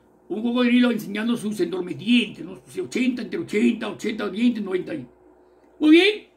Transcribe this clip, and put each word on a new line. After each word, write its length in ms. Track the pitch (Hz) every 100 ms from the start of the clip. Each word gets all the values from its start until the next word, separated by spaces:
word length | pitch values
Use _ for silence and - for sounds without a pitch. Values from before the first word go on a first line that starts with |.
| _ _ -
un 140 | 208
cocodrilo 480 | 233 240 247 247 247
enseñando 460 | 220 170 202 226 240
sus 240 | 208 208
enormes 360 | 175 185 180 143
dientes, 480 | 190 240 196 151
¿no? 120 | - - -
Sus 120 | 185
ochenta, 440 | 180 220 254 -
entre 160 | - 90
ochenta, 500 | - 208 240 208 107
ochenta 400 | - - 214 208
dientes, 360 | 185 247 214
noventa 280 | 190 185 160
y, 140 | 160 123 _ _ _ _ _ _ -
muy 120 | 302
bien, 360 | 320 392 427 -